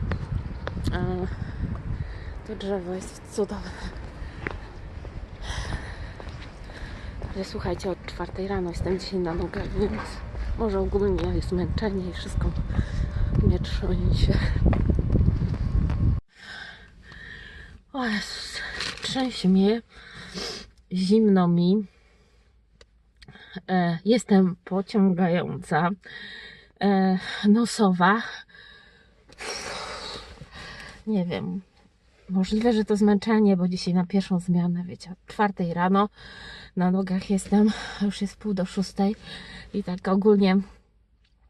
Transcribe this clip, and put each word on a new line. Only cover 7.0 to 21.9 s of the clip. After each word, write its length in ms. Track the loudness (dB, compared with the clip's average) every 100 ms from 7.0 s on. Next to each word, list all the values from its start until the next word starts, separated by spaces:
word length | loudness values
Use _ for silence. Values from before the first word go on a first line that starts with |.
| -12 -12 -10
Ale 100 | -8
słuchajcie, 460 | -8 -6 -4 -4 -4
od 160 | -6 -8
czwartej 420 | -10 -8 -6 -4
rano 220 | -4 -4
jestem 300 | -4 -2 -2
dzisiaj 200 | -2 -2
na 140 | -2
nogach, 340 | -2 -2 -4 -4 0
więc 240 | 0 -2 -6 -10 -10 -6 -4 -2
może 220 | 0 0
ogólnie 540 | 0 2 2 2 0
jest 140 | 0 0
zmęczenie 600 | 0 0 0 0 -2 -4
i 20 |
wszystko 380 | -6 -4 0 0 0 -2 0 0 0 -2 0 0 4
mnie 160 | 4 4
trzęsie. 800 | 0 -2 0 0 2 4 4 4 2 4 4 4 4 2 2 4 4 2 0 -2 0 2 2 2 2 2 -2 -14 -18 -16 -16 -18 -20 -20 -20 -18 -16 -16 -16 -18 -18 -20 _
O 140 | -6 -2
Jezus, 500 | -2 -4 -10 -10 -10 -8 -8 -8 -8
trzęsie 460 | -6 -2 -2 0 4
mnie, 340 | 6 6 2 -2 -18 -20 -18 -14 -10 -10 -10 -14 _ _
zimno 560 | -2 4 6 6 6 6
mi. 380 | 4 4 2 0